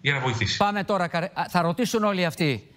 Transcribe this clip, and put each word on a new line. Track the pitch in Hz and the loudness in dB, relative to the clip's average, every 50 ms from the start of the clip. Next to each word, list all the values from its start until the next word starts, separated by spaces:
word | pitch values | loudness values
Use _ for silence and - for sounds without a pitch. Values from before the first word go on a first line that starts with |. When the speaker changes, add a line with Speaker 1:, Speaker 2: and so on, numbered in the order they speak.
Speaker 1:
για | - 135 143 | -2 -2 0
να | 135 | 0
βοηθήσει. | 127 131 113 110 117 98 - - | 0 -2 0 0 0 0 2 2
Speaker 2:
Πάμε | 202 202 202 202 196 | 2 2 2 0 -2
τώρα, | - 214 190 175 165 | 0 0 0 0 0
καρε-, | - 170 165 185 - | -2 -2 -4 -4 -4
α, | - 170 - | -6 -4 0
θα | - 180 | 0 2
ρωτήσουν | 170 170 170 - 254 180 - 226 208 | 2 2 2 0 0 0 0 0 2
όλοι | 208 202 185 180 | 2 2 2 0
αυτοί, | 165 151 - 175 151 131 104 - - - | 0 0 0 0 0 0 -2 -6 -12 -20